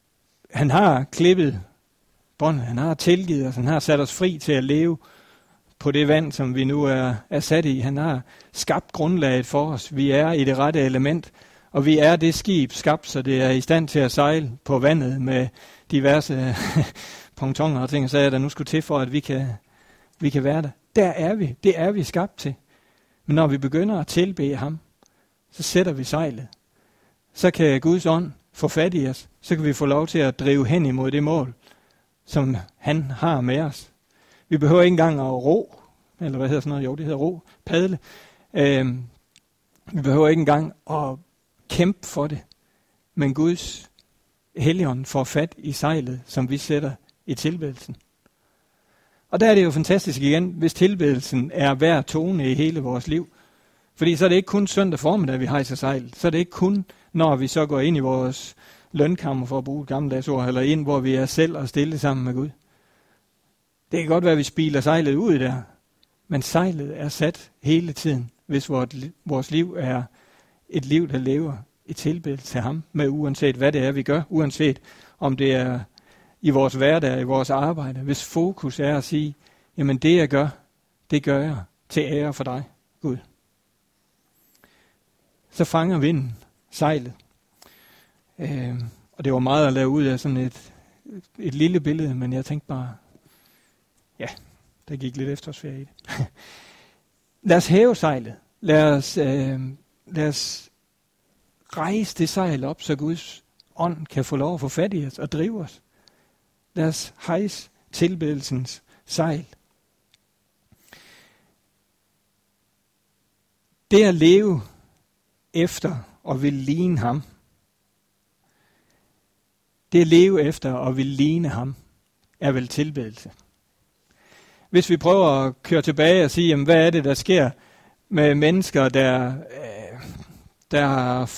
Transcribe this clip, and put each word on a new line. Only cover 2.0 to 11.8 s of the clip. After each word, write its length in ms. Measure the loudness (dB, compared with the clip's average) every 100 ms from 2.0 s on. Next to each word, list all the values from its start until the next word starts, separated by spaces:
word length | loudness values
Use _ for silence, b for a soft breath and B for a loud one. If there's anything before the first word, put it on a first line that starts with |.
| _ _ _ -2
båndet, 280 | -2 0 -2
han 120 | -2
har 160 | -2
tilgivet 540 | 0 2 2 2 -2 -2
os, 80 | -2
han 120 | -2
har 120 | 0
sat 200 | 2 0
os 140 | 0
fri 240 | -2 -2 -2
til 140 | -2
at 120 | 0
leve 340 | 2 2 2 -2 b b b b b b b -6
på 120 | -2
det 160 | 2 4
vand, 240 | 2 0
som 240 | -4 -4 0
vi 80 |
nu 200 | 0 0
er, 320 | 0 0 -2 -4 -6
er 100 | -6
sat 260 | 0 0 2
i. 140 | -2
Han 180 | -2 -2
har 240 | -2 -4 b b b
skabt 400 | -8 -2 -2 -4
grundlaget 540 | -2 0 2 2 0 0
for 260 | -2 -2
os. 240 | -4 -6 -2
Vi 160 | 2
er 200 | 2 2
i 120 | 2
det 140 | 2 2
rette 240 | 2 2
element, 500 | 2 2 0 -2 -6 b b b b
og 140 | 0